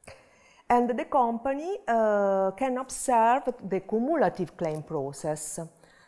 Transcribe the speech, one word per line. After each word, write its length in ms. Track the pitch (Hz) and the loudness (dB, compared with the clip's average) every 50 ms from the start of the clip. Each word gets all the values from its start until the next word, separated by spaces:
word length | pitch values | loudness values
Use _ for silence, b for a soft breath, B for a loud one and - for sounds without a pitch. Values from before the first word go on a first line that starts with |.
| B B B B B B B B B B B B B - | B B B B B B B B B B B B B 2
And 200 | 240 240 247 226 240 | 4 4 4 2 0
the 100 | 254 311 | -4 -2
company, 720 | - - 269 240 233 233 226 - 269 277 285 320 359 403 403 - - | 0 2 2 2 2 0 -2 -2 -4 -4 -4 -4 -6 -6 -4 -2 0
uh, 640 | 233 226 220 214 208 202 202 196 196 190 190 190 | 2 2 4 4 4 4 4 4 2 2 2 0
can 260 | 190 - 269 262 247 254 | 0 -2 -2 -2 -2 -4
observe 640 | 262 - - - - - 240 226 226 233 247 277 262 254 247 - 190 180 | -6 -8 -10 -6 0 2 4 4 6 4 4 2 0 -4 -6 -6 -6 -4
the 120 | 190 185 | -4 -4
cumulative 760 | - - 214 226 240 285 339 294 214 175 - - 175 - - | -2 -2 -2 0 0 0 2 2 2 2 0 -2 -6 -6 -6
claim 280 | - 170 156 156 156 151 | -6 -4 -4 -4 -6 -8
process. 760 | - 160 147 135 139 143 - - 156 156 151 - - - 170 160 165 - b b b b b b | -6 -6 -6 -6 -6 -8 -6 -4 -4 -4 -4 -6 -8 -10 -10 -12 -12 -16 b b b b b b